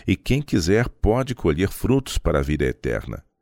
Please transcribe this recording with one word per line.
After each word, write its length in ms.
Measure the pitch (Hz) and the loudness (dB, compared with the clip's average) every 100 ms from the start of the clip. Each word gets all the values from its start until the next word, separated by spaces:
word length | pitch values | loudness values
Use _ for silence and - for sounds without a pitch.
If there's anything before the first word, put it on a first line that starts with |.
e 120 | - 95 | -2 -2
quem 260 | - 135 | 0 -2
quiser 460 | 147 107 80 107 123 | 0 0 2 2 2
pode 440 | - 104 117 131 | -2 0 0 -2
colher 360 | 123 87 76 95 | -2 0 0 0
frutos 500 | - - 135 - - | -2 0 0 0 -2
para 220 | - 76 | 0 0
a 20 | |
vida 220 | 69 73 | 0 0
eterna. 580 | 67 60 67 57 58 53 - _ | 0 -2 -4 -4 -6 -12 -14 _